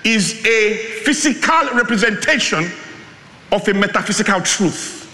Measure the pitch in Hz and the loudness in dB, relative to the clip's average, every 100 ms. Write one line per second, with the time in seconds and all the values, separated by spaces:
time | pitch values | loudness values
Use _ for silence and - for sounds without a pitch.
0 | 220 226 180 - 226 226 214 220 - - | 2 2 0 0 2 4 2 0 -6 -4
1 | - 294 302 240 - 330 294 240 240 233 | -2 0 0 0 2 2 2 0 2 2
2 | 226 208 - 294 - 165 175 - - - | 2 0 0 0 0 -2 -4 -8 -16 -18
3 | - - - - - 202 214 196 202 208 | -20 -20 -20 -20 -2 0 2 2 2 0
4 | - 214 208 196 - - 180 - - - | -2 -2 2 0 0 0 0 -2 -10 -12
5 | - | -18